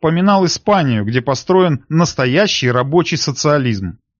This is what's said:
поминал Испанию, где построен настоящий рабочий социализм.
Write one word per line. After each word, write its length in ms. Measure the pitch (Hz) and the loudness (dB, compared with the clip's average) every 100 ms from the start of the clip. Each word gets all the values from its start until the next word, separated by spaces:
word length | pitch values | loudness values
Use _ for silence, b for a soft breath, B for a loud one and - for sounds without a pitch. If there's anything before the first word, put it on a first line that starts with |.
поминал 440 | 156 170 196 196 | -2 2 2 2
Испанию, 600 | 175 - - 196 139 110 | 0 -2 0 0 2 0
где 160 | 101 123 | 0 -2
построен 640 | 123 127 - 185 180 135 - | -2 -4 0 2 2 0 -2
настоящий 840 | 160 170 - 127 151 202 - 127 | 0 0 0 0 2 0 0 0
рабочий 460 | 120 135 170 165 165 | 0 0 0 0 -4
социализм. 840 | - 127 151 147 123 101 92 - _ | -4 -2 0 0 0 -4 -6 -10 _